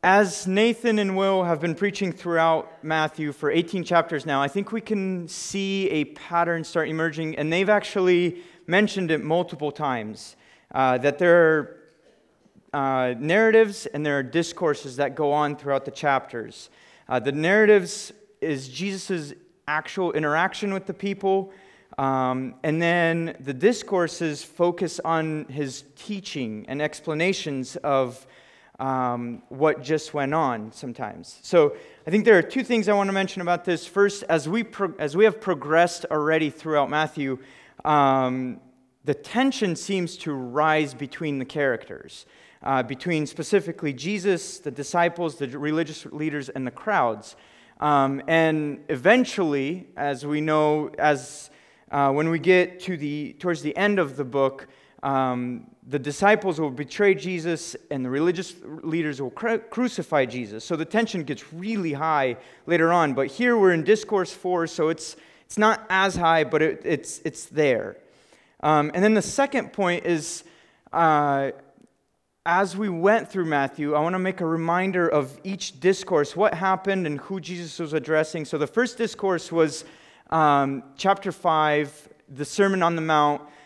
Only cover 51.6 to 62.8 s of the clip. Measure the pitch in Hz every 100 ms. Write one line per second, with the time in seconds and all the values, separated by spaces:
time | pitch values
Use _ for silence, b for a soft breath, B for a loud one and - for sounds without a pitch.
51.6 | b b b 143 139 139 165 165 165 185
52.6 | 180 180 - 170 147 147 143 - 175 160
53.6 | 143 - 202 202 151 131 131 139 135 135
54.6 | - b b b 139 135 131 123 123 120
55.6 | - _ 123 143 135 143 202 214 196 156
56.6 | 151 127 143 - 202 185 170 180 165 160
57.6 | - - _ 143 127 135 165 175 185 -
58.6 | - 156 165 165 151 135 135 - 220 226
59.6 | - - 247 - - 151 127 123 110 107
60.6 | - 160 156 214 226 190 147 143 - 160
61.6 | 196 220 170 139 160 151 131 117 B B
62.6 | - 170